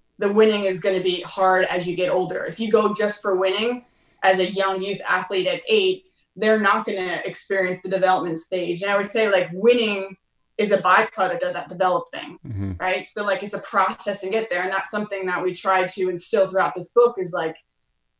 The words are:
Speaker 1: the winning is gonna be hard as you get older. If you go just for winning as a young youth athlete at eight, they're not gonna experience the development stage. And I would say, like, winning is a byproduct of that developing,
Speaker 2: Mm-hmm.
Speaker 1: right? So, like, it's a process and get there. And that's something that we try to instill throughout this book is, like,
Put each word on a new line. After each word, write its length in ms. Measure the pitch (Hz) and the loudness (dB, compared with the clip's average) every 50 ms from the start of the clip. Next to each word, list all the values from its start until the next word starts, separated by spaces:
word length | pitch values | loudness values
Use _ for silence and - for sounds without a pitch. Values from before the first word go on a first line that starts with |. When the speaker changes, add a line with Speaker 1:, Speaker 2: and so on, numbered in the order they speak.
| _ _ _ - | _ _ _ -2
Speaker 1:
the 140 | 202 202 202 | -2 2 4
winning 320 | 214 220 220 214 208 202 | 6 6 6 4 2 2
is 140 | 190 190 175 | 0 -2 0
gonna 240 | 180 202 190 185 175 | 0 0 0 2 2
be 200 | 185 180 175 - | 0 0 0 -4
hard 420 | - - 196 190 185 185 185 185 | -8 -2 2 4 4 6 4 2
as 240 | - 175 180 170 180 | 2 0 -2 -2 -2
you 80 | 170 | -2
get 140 | 170 180 - | -2 0 0
older. 340 | 190 180 185 165 - - - | 2 0 0 -2 -4 -6 -6
If 160 | - - - | -8 -6 -6
you 100 | 226 214 | -2 2
go 240 | - 214 208 202 202 | 2 4 4 2 0
just 260 | - 214 202 202 - | 0 -2 -2 -2 -2
for 160 | - 208 190 | -2 -2 0
winning 480 | 185 190 190 190 208 220 240 247 247 - _ _ _ _ _ _ _ - | 2 0 0 0 0 -2 -2 -4 -6 -10 _ _ _ _ _ _ _ 2
as 160 | 190 190 185 | 2 4 4
a 120 | 185 180 | 2 -2
young 300 | 202 190 190 190 190 185 | 0 -2 -2 0 0 -2
youth 200 | 190 202 196 - - - | -4 -6 -6 -6 -2 -2
athlete 400 | 185 185 190 - 202 190 180 185 | -2 -2 -2 -2 -2 -2 0 0
at 140 | 175 170 - - | -2 -4 -2 0
eight, 360 | 220 214 190 185 185 - - _ _ _ _ _ _ | 2 2 2 2 0 -2 -6 _ _ _ _ _ _
they're 240 | - 214 214 220 220 | -2 2 2 4 4
not 240 | 208 196 208 226 214 | 4 2 2 2 0
gonna 360 | - 208 190 185 180 170 160 - | -4 -4 -4 -4 -4 -4 -6 -6
experience 580 | 190 - - - - 196 190 190 180 180 180 - | -8 -10 -10 -6 -4 -2 0 0 -2 -2 -6 -6
the 60 | 185 | -4
development 500 | 190 185 185 185 185 - 170 180 160 160 | 0 2 4 4 4 2 2 -2 -4 -6
stage. 440 | - - 190 180 175 170 175 175 196 | -6 -6 -4 -4 -2 -2 -4 -4 -2
And 80 | 202 202 | 0 0
I 40 | |
would 100 | 202 196 | 0 0
say, 220 | 208 - 226 220 208 | 0 0 2 2 4
like, 180 | 196 185 175 160 170 | 4 2 2 0 -4
winning 640 | 185 196 233 247 247 226 214 202 196 196 196 190 - _ _ _ _ _ _ _ | 2 4 4 6 6 4 0 -2 -4 -6 -8 -12 -18 _ _ _ _ _ _ _
is 160 | - 208 202 202 | -2 0 2 2
a 60 | 190 | 2
byproduct 640 | 170 180 185 208 220 214 - - 190 180 175 170 180 | 4 4 4 4 4 2 0 -2 -2 -2 0 -2 -4
of 120 | 180 180 | -4 -4
that 140 | 175 175 - | -6 -8 -10
developing, 720 | 180 175 185 185 175 175 170 - - - - - 175 - - | -4 0 0 2 2 0 -2 -6 -12 -14 -14 -14 -16 -16 -14
Speaker 2:
Mm-hmm. 280 | - 110 95 98 98 95 85 | -10 -8 -6 -4 -6 -6 -4
Speaker 1:
right? 260 | - 185 185 202 - | -4 -4 -4 -4 -6
So, 180 | - - 208 208 | -8 -8 -4 -2
like, 200 | 202 190 185 202 | -2 -2 -2 -4
it's 100 | 208 208 | -6 -8
a 60 | 196 | -8
process 640 | - - - 226 220 - 220 - - 208 196 - - | -10 -2 0 2 2 2 0 -4 -6 -6 -6 -4 -4
and 80 | 190 202 | -2 -2
get 180 | 226 220 - | -2 -2 -2
there. 120 | 175 175 185 | -2 -2 -2
And 100 | 190 196 | -2 -2
that's 180 | 190 185 - | -4 -4 -4
something 340 | - 208 214 208 196 190 190 | -4 -6 -4 -4 -6 -6 -4
that 160 | 185 180 165 180 | -4 -4 -2 -2
we 120 | 185 175 | -4 -4
try 320 | - - 196 190 185 180 | -2 0 2 2 2 2
to 220 | 180 - 208 185 185 | 0 -2 -2 -2 -2
instill 380 | 180 170 - - - 214 190 185 | -2 -4 -6 -2 2 2 2 2
throughout 260 | 185 190 185 185 - | 2 0 0 0 0
this 160 | 185 170 - - | -6 -10 0 4
book 220 | 240 240 240 240 196 | 4 4 4 4 0
is, 140 | 185 170 165 | -6 -6 -4
like, 220 | - - - - - _ _ _ _ _ _ _ _ _ _ _ _ | -4 -4 -4 -6 -8 _ _ _ _ _ _ _ _ _ _ _ _